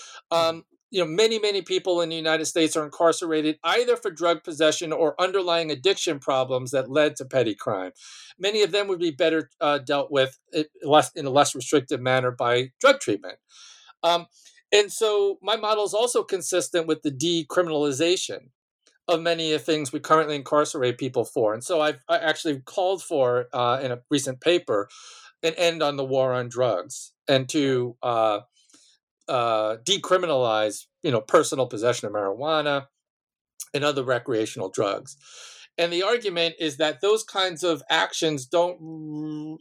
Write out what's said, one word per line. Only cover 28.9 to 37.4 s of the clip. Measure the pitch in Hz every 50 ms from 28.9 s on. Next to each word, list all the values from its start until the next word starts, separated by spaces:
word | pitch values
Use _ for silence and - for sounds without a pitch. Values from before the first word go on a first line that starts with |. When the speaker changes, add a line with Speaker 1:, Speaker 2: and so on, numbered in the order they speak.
| _ _ _ _ _ _ _ -
Speaker 2:
uh, | 147 123 117 117 113 107 107 107 113 113 123
decriminalize, | 175 196 185 - - 185 185 180 165 147 131 123 117 110 107 107 107 98 - - _ _ _ -
you | 160
know, | 123 110
personal | - - - 165 147 - 160 135 127
possession | 113 - 104 110 123 120 - - 104
of | 104
marijuana | 104 101 98 98 - 139 156 160 156 147 147 143 139 135 - _ _ _ _ _ _ _ _ _ _ _ _ _ - - - -
and | 143 139
other | 147 143 139 127
recreational | 127 127 120 - - 113 110 110 107 - 120 95 98
drugs. | - - 110 98 101 104 - - - _ _ - - - - - - - - - _ -
And | 170 170 170
the | 170 190
argument | 202 240 240 220 202 175 175 170 165 160 -
is | 170 156 135 139
that | 160 151 151 -
those | - 202 214 220 214
kinds | - - 196